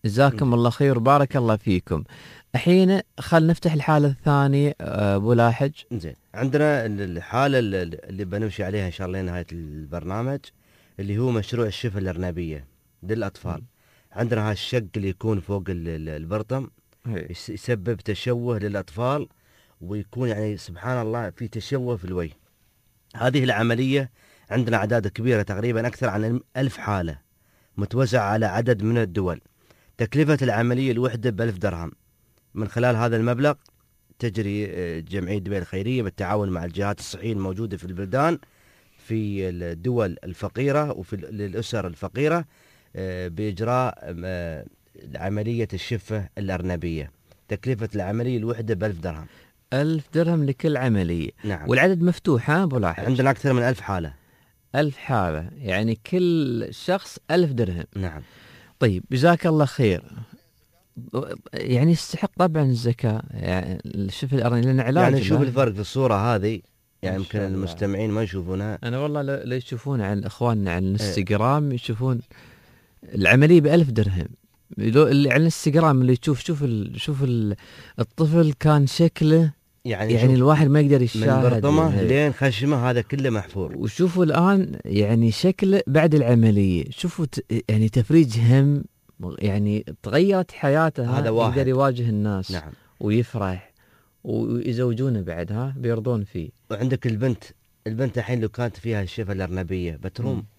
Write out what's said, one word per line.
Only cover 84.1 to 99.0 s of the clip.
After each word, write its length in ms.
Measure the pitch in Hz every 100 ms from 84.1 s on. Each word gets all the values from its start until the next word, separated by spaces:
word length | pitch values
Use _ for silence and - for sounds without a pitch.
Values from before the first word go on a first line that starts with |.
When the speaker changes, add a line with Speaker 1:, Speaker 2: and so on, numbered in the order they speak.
| 180
Speaker 1:
الآن 540 | 160 160 180 196 170 -
يعني 460 | - 101 104 113 117
شكله 520 | - 185 - 190 196 -
بعد 280 | 143 160
العملية، 680 | 151 120 120 113 101 98 87 101
شوفوا 360 | - 175 - 156
ت-، 380 | - - 110 -
يعني 200 | 107 110
تفريج 500 | 131 113 160 143 113
هم، 460 | 117 135 139 143 - _ _ _ 90 -
يعني 460 | 104 101 104 104 - 76
تغيرت 500 | - 131 196 190 180
حياته، 520 | - 143 147 160 147
ها، 160 | 120 117
Speaker 2:
هذا 100 | 113
واحد. 260 | 113 113 127
Speaker 1:
يقدر 120 | 131
يواجه 400 | 127 139 123 117
الناس 420 | 104 104 98 95
Speaker 2:
نعم. 220 | 92 76 - _ _
Speaker 1:
ويفرح 720 | 104 110 117 113 98 92 - _ _ _ _ _
و-، 180 | - 110
ويزوجونه 760 | 113 120 131 117 123 113 135 110
بعد، 320 | 87 82 85
ها، 220 | 107 135 135
بيرضون 480 | 120 113 113 117
فيه. 260 | 101 90 76 _ _
Speaker 2:
وعندك 360 | 104 127 127 123
البنت، 380 | 110 131 117 - - _ _ 110
البنت 320 | 113 131 123
الحين 220 | 113 123
لو 80 | 107
كانت 280 | - 120 -
فيها 260 | 117 107